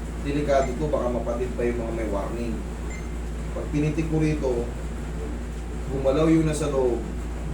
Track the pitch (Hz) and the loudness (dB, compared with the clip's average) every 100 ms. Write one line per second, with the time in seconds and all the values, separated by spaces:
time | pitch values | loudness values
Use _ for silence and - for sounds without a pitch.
0 | - - 143 147 143 135 127 120 151 120 | -6 -4 -2 0 4 4 4 0 0 2
1 | 120 117 120 120 123 - 120 117 113 113 | 2 0 -2 -2 -2 0 0 0 -2 -2
2 | 113 101 - 120 117 107 - - - - | -2 -2 -2 -2 -2 -4 -6 -6 -6 -6
3 | - - - - - - - 147 151 160 | -6 -6 -4 -4 -4 -4 -2 0 2 2
4 | 156 156 156 151 127 120 120 120 - - | 2 2 4 2 0 0 -2 -4 -6 -4
5 | - 156 117 120 - - - - - 135 | -4 -4 -4 -4 -6 -6 -6 -6 -2 2
6 | 135 147 160 160 156 147 147 135 123 113 | 4 6 6 6 4 2 0 2 4 2
7 | 104 - - - - | -2 -6 -6 -6 -2